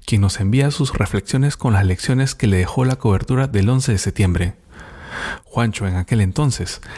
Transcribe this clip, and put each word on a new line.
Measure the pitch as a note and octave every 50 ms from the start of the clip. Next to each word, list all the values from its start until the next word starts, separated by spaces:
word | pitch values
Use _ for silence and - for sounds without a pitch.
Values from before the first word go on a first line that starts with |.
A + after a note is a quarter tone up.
| -
quien | - A2+ G#2
nos | G2+ F#2+ - -
envía | G2 G2 A2+ C3 C#3 D3
sus | C#3+ - C#3+ C3+ -
reflexiones | C#3+ G#2+ F#2+ - G2+ - - - C3 C#3 D3 -
con | - - B2+
las | G#2+ G2 G2
lecciones | F#2 F2+ - - - C3 C3 C3+ C3+ -
que | - - G#2+
le | G2 F#2
dejó | F2+ - - C3 B2+
la | C3 C3
cobertura | - - A2+ G2 F#2 - - C3 B2+ C3+
del | C#3+ B2 G2+ F#2+ A2
once | C3 C3 C3 -
de | A2 F#2
septiembre. | - G2+ - - G2 F2+ F2 F2 F2 F#2 - - _ - - - - - - - - - - - - - - - -
Juancho, | - - B2 A#2 A2+ G2+ - G#2
en | F#2+ F2+
aquel | F2+ F2 - A#2+ A2
entonces, | G2+ F#2 F#2 - D3+ C#3 - - F#2 - - - - - -